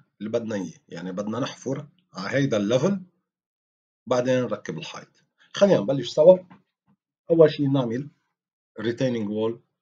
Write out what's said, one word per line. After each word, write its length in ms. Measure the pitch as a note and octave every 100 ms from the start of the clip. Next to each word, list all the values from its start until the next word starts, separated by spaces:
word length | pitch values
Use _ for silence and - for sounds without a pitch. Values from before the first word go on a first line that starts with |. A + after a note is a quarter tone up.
| _ _
اللي 100 | G#2
بدنا 240 | A#2 A2
إياه، 260 | G#2+ F2 D#2 _
يعني 240 | E2+ F2+
بدنا 260 | F#2 G2+ A2+
نحفر 500 | C3+ - A#2+ C#3 - _ _
على 240 | - G2 B2
هيدا 200 | C#3 G#2+
الليفل 460 | G2+ B2+ E3 G3+ - _ _ _ _ _ _ _ _ _ -
بعدين 280 | B2+ B2
نركب 440 | B2+ A#2+ G#2 - D#2+
الحيط. 300 | - - - _ _ _ _
خلينا 260 | - G3+ D3
نبلش 300 | - C#3 -
سوا. 280 | - D#3+ F#3 - - _ _ _ _ _ _ -
أول 200 | E3 D#3
شي 160 | D3+ C#3+
نعمل 420 | C#3 A#2+ A#2+ D3 - _ _ _ _ _ -
retaining 480 | G#2+ A#2+ C3 A#2+ G#2
wall، 300 | G#2+ A2+ A#2+ _ _